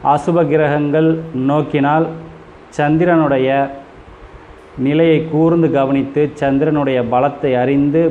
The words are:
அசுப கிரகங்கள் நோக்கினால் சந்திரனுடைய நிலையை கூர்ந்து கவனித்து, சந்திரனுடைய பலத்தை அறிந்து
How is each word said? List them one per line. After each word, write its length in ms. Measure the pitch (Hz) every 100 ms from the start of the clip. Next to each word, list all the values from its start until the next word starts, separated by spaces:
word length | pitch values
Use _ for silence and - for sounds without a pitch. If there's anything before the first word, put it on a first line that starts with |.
| - 147
அசுப 320 | 165 170 160
கிரகங்கள் 580 | 156 151 147 147 151 160 160 - 127 131
நோக்கினால் 560 | 147 147 147 139 156 165 - - - - - - -
சந்திரனுடைய 720 | 147 156 175 165 151 135 131 139 139 - - - - - - - - - - -
நிலையை 440 | 127 151 165 160 160
கூர்ந்து 400 | 151 165 170 160
கவனித்து, 520 | 139 135 139 135 - 147 -
சந்திரனுடைய 580 | 139 139 156 151 139 131 120
பலத்தை 400 | 123 143 143 143 123
அறிந்து 400 | 127 139 143 151 165